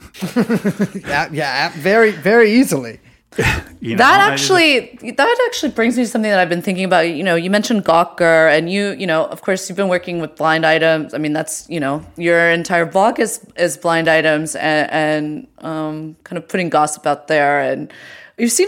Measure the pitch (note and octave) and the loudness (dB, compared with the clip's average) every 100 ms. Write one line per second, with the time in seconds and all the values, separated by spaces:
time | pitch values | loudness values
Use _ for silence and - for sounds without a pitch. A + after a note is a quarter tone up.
0 | - - F3+ B3+ G#3 A3 G3+ - F#3+ G3 | -20 -12 -6 -4 -2 -2 -2 -4 -6 -6
1 | - C#3+ D#3 D#3 C#3+ C3 E3 E3 F3 A3 | -4 -4 -2 -4 -4 -2 -4 -2 0 4
2 | A3 E3 F3 A#3 A3 A#3 B3 C#3+ A#2 - | 2 2 2 4 6 4 2 -2 -6 -14
3 | _ _ _ - - - - - E3+ F3 | _ _ _ -4 -2 -2 -6 -12 -4 2
4 | C4 G4 G4+ - - F#4 D#4+ B3 A#3+ - | 4 6 4 0 2 2 4 2 -2 -12
5 | G3+ A#3 D4+ A#4+ A#4+ A#4+ C#4+ - A#3 A#3+ | -8 0 0 2 -2 -2 -4 -2 0 0
6 | A#3 A3+ G#3+ F#3+ F3 F3 G3 F#3 F#3+ F3 | -2 -2 0 0 0 -2 -4 -4 0 2
7 | E3+ D3 F#3+ E3+ F3+ G#3 G#3 G#3+ - E3 | 0 -2 -2 0 0 -2 0 0 2 2
8 | F3 - E3+ D#3+ D#3+ D#3 E3+ G3 G3+ - | 2 0 4 6 6 4 0 -4 -4 -4
9 | F#3 D#3+ D3 - - F#3+ - F3+ G3 F3+ | -2 -2 -2 -6 -4 -4 -6 -4 -2 -2
10 | F3+ E3+ D#3 - D#3 D#3+ D#3+ D#3+ D#3+ D#3+ | -2 -8 -8 -2 0 2 2 2 2 0
11 | - C#3+ D3+ D3+ D#3 - - E3+ C#3 D3+ | -2 -6 -4 -4 -6 -10 -8 -6 -4 -4
12 | E3 - E3+ E3+ E3+ E3+ E3 F3 E3 F#3+ | -8 -4 0 2 4 0 0 -2 0 2
13 | A3 - A3 - - - E3+ C#3+ E3+ E3 | 0 0 -4 -6 -14 -4 -4 -2 -2 0
14 | E3 D#3+ D#3 D3+ D#3+ - D#3 D3+ C#3 D#3 | 2 2 2 0 -4 -4 -2 0 0 0
15 | D#3 D3+ D3+ D3+ - _ D#3+ D#3 D#3 D#3 | 0 -2 -4 -10 -14 _ -10 -8 -8 -8
16 | D#3 D#3+ - F3+ E3 G3 E3+ D3+ D3+ - | -12 -16 -12 -12 -6 -4 0 0 0 -2
17 | D3+ C#3+ - D#3 C#3+ C#3+ C3+ C3+ D#3 - | -4 -4 0 2 2 0 -2 -4 -8 -14
18 | - - - - A#3 - | -20 -20 -18 -4 -2 2